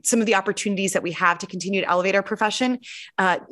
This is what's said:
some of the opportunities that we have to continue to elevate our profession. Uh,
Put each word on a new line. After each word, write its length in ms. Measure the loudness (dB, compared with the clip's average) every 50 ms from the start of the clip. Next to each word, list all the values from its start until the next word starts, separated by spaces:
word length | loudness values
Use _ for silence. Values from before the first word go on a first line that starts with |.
| -2
some 160 | 0 2 2
of 40 | 4
the 80 | 4 2
opportunities 600 | 2 2 0 -2 -2 -2 -2 -2 0 0 0 0
that 100 | 0 -2
we 80 | -4
have 260 | -2 0 2 2 2 0
to 80 | -4
continue 360 | -10 -10 -8 -4 -2 -2 0
to 80 | 0 2
elevate 260 | 2 2 2 2 2
our 80 | 0 0
profession. 560 | -2 -2 -2 0 0 0 0 0 0 0 -2 -6 -12 -16 -16 -18 -8 -4 0
Uh, 220 | 2 2 2 0 -2 -4